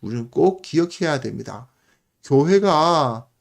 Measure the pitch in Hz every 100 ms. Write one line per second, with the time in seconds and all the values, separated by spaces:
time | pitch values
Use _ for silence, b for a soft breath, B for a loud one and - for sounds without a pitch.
0 | 101 120 117 - 175 185 - 151 175 -
1 | 170 139 113 113 107 101 127 _ _ _
2 | _ _ - 139 156 196 196 151 165 170
3 | 131 113 - _